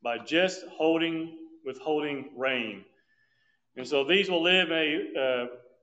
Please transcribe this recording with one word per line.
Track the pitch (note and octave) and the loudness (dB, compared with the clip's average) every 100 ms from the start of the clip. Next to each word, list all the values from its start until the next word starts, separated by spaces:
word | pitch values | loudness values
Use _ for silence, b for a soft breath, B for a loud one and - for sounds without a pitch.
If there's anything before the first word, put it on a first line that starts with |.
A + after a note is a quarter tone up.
by | A#2+ A#2 | -4 -4
just | A2 D#3 F#3 F3+ - - | 0 2 2 0 -10 0
holding, | D#3+ E3 E3 E3 E3 - - - C3+ | 2 4 2 -2 -6 -10 -18 -14 -10
withholding | B2 D#3 D3+ D3 C#3+ - | -6 -2 0 0 -4 -8
rain. | A#2+ C3 B2+ A2+ G2 - _ _ _ _ _ _ _ _ - | -4 -2 0 -2 -8 -16 _ _ _ _ _ _ _ _ -12
And | B2+ | 0
so | D3 | 2
these | C#3 F#3 F#3+ | 4 2 4
will | F3 | 2
live | E3 F#3 F3 | 4 4 4
in | E3 | 2
a, | D#3 D#3 G3+ D#3+ | 0 0 -4 -2
uh, | C3 B2+ A#2+ - - _ | 0 0 -2 -8 -20 _